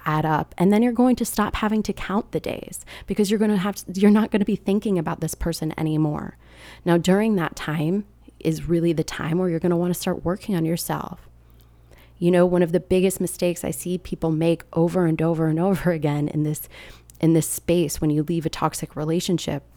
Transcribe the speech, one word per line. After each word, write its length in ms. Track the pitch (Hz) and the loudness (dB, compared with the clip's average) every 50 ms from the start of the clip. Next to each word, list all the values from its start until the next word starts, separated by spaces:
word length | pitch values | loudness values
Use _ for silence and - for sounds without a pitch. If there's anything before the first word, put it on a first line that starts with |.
| - | -4
add 200 | 156 156 156 156 | -2 0 0 0
up, 300 | 156 156 147 - - - | 2 0 0 -2 -2 -2
and 160 | - 175 196 | 2 2 4
then 100 | 208 214 | 4 4
you're 100 | 240 247 | 4 2
going 240 | 233 247 247 254 247 | 2 4 4 4 2
to 80 | - 233 | 2 -2
stop 320 | - - - 208 - - | -2 -2 -2 -2 -2 -2
having 260 | - 220 208 220 214 | -2 -2 -2 0 -2
to 100 | 196 - | -2 -4
count 400 | 196 - - - 190 214 233 - | -6 -6 -6 -4 -4 -4 -4 -4
the 80 | - 160 | -6 -6
days 440 | - - - - - - - - - - - - - | -6 -6 -8 -8 -10 -14 -14 -16 -18 -18 -18 -12 -8
because 240 | - 196 - 208 185 | -4 0 0 2 2
you're 80 | 226 196 | 2 2
gonna 180 | 220 214 208 | 2 2 2
have 200 | 185 180 208 190 | 2 0 -2 -4
to, 240 | - - - 175 185 | -6 -10 -10 0 4
you're 100 | 208 208 | 6 6
not 200 | 208 214 220 - | 6 6 4 2
gonna 140 | - 202 202 | 0 0 0
be 120 | - 202 | 0 -2
thinking 420 | - - 208 196 214 - 220 190 175 | -2 0 0 0 0 0 0 0 0
about 220 | 156 165 165 - | 0 -2 -4 -4
this 140 | 160 156 - | -4 -6 -6
person 400 | - - 165 160 - 160 156 - | -4 -4 -4 -4 -4 -6 -6 -4
anymore. 600 | - 160 156 156 151 156 151 147 147 - - - - - - - - - - - - - | -4 -2 0 0 2 0 0 0 -4 -8 -10 -12 -16 -20 -20 -20 -20 -20 -20 -16 -4 0
Now, 120 | 175 170 | 2 2
during 400 | 175 156 180 190 202 220 226 208 | 4 4 4 2 4 4 2 0
that 200 | 185 160 - - | 0 -2 -4 -6
time 480 | - - 156 147 170 151 160 190 208 202 - - _ _ - - - | -8 -6 -4 -2 -2 0 0 0 -2 -4 -6 -14 _ _ -20 -12 -6
is 280 | - 160 160 151 139 147 | -4 -2 -2 -2 -2 0
really 240 | 170 170 165 170 | 0 2 2 2
the 120 | 160 156 156 | 0 0 -2
time 340 | - - - - 151 170 185 | -4 -6 -6 -4 -2 0 0
where 100 | 185 180 | 0 0
you're 120 | 165 160 | 0 0
gonna 160 | - 175 175 | 0 0 2
wanna 180 | 170 175 180 170 | 2 0 0 -2
start 300 | - - 185 175 - - | -2 -2 -4 -4 -2 -2
working 320 | 165 185 - - - 196 | -4 -4 -4 -4 -2 -2
on 80 | 165 160 | 0 0
yourself. 640 | 160 170 165 - - 151 147 - - - - - - - - - - - - - _ _ _ _ - - - - - - - | 0 -2 -2 -4 -4 -4 -4 -6 -8 -12 -16 -20 -20 -20 -20 -20 -20 -20 -20 -20 _ _ _ _ -20 -20 -20 -20 -20 -6 0
You 120 | 175 175 | 2 4
know, 160 | 180 175 180 | 6 6 6
one 160 | 180 180 175 | 6 4 4
of 100 | 180 165 | 2 2
the 80 | 170 175 | 2 0
biggest 400 | - - 185 185 180 190 185 - | 0 0 2 2 2 2 0 0
mistakes 440 | 185 170 - - 180 175 170 - - | -4 -6 -4 -2 -2 -2 -2 -2 -6
I 60 | - | -6
see 280 | 165 - - 175 180 170 | -6 -6 -6 -6 -6 -6
people 320 | - - 180 - 170 165 | -6 -8 -8 -4 -2 -2
make 320 | 156 156 165 170 165 - - - | 0 2 2 2 0 0 -4 -4
over 320 | - 165 165 175 170 185 175 | -2 0 0 2 2 2 2
and 140 | 160 160 151 | 2 2 2
over 260 | 160 165 165 156 160 | 0 0 0 0 0
and 140 | 156 156 165 | 0 0 0
over 300 | 175 196 190 139 139 180 | 0 0 0 0 0 0
again 380 | 170 156 151 147 147 147 147 - | 0 0 0 -2 0 0 -2 -2
in 140 | - 151 | -2 -2
this, 260 | 151 151 156 - - - - - - - - - - - - - | -2 -2 -2 -6 -8 -14 -20 -20 -20 -20 -20 -20 -20 -20 -8 -2
in 140 | 165 160 165 | 2 2 4
this 140 | 160 151 - | 2 2 0
space 520 | - - - - 170 175 165 143 - - | -4 -6 -2 0 0 2 0 0 -2 -2
when 100 | 160 151 | -2 0
you 120 | 147 151 | 0 0
leave 240 | 151 151 170 165 151 | 0 -2 -2 -2 -2
a 40 | 160 | -4
toxic 460 | - - 165 156 - - 160 - - | -4 -2 -2 -2 -2 -4 -10 -10 -8
relationship 640 | 147 151 156 165 180 - - 175 156 - - 147 139 - - - | -6 -4 -2 -2 -2 0 0 -2 -2 -2 -4 -6 -6 -8 -12 -20